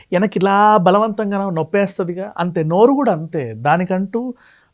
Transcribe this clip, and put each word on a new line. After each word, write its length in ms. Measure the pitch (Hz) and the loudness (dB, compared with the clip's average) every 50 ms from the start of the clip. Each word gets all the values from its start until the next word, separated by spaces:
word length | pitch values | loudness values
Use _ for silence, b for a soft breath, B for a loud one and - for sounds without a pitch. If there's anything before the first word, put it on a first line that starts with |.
| B B | B B
వెనక్కి 280 | - 175 202 208 - - | -2 0 0 0 0 0
ఇలా 380 | 180 196 196 202 208 214 214 214 | 0 2 2 4 4 4 4 4
బలవంతంగా 720 | 175 185 180 208 220 226 208 208 220 202 202 196 196 196 | 4 4 4 4 2 0 -2 -4 -4 -4 -2 -4 -4 -2
నొప్పేస్తదిగా, 800 | 180 165 160 156 - 202 202 190 - - 190 170 175 180 190 208 - - | -2 -4 -4 -2 0 0 0 -2 -2 -6 -6 -6 -6 -8 -10 -10 -6 -6
అంతే. 260 | 175 180 170 175 156 | -6 -4 -2 -2 -2
నోరు 280 | 156 165 185 220 262 | 0 2 4 4 4
కూడా 200 | 277 269 277 226 | 4 2 2 0
అంతే, 420 | 190 151 160 156 - 160 131 113 113 | 0 -2 -4 -6 -6 -6 -6 -6 -6
దానికంటూ 800 | 107 117 143 156 170 185 180 185 185 196 190 - 233 247 254 240 b b b b b b b | -4 0 0 0 0 0 -2 -2 -2 -4 -4 -4 -6 -6 -6 -10 b b b b b b b